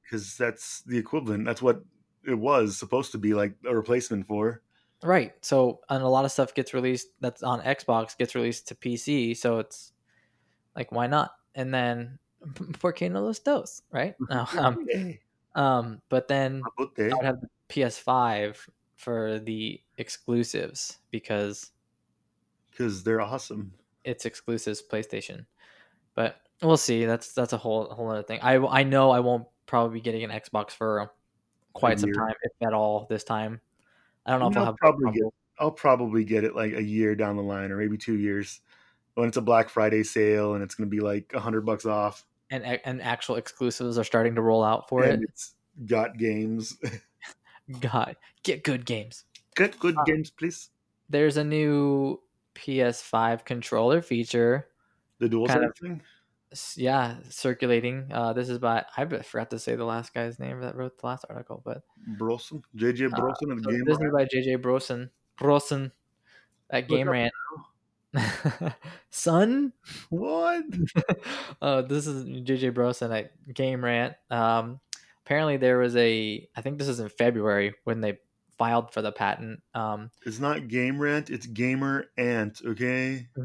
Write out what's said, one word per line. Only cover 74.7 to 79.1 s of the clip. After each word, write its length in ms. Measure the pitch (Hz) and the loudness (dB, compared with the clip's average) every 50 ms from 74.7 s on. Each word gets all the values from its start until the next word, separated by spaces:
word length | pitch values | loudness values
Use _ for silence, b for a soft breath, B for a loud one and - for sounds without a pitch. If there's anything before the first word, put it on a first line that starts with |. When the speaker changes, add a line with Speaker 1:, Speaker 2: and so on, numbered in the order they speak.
| 123 135 - _ B B B B B B _ | -8 -14 -14 _ B B B B B B _
Speaker 2:
apparently 320 | - 143 147 156 156 143 135 | 0 0 2 2 2 2 4
there 220 | 131 127 127 123 | 4 4 6 6
was 160 | 123 123 120 | 4 4 4
a, 520 | 120 120 117 113 110 110 107 107 107 - - _ | 4 6 6 4 2 0 -2 -4 -6 -8 -12 _
I 60 | - | -8
think 160 | 117 135 147 143 | -6 -6 -6 -4
this 100 | 143 139 | -4 -4
is 120 | 127 120 | -2 -4
in 100 | 113 104 | -6 -6
February 640 | - - 120 123 120 113 104 107 101 101 101 104 101 - _ | -2 2 2 4 4 4 2 2 4 2 2 0 -2 -6 _
when 180 | - 117 113 | -4 -4 -2
they 180 | 110 104 101 - _ _ _ _ _ _ _ - | -2 -2 -4 -4 _ _ _ _ _ _ _ -2
filed 360 | 120 117 117 120 117 117 - | 0 2 2 2 0 0 -4
for 80 | 110 | -4
the 100 | 107 107 | -4 -4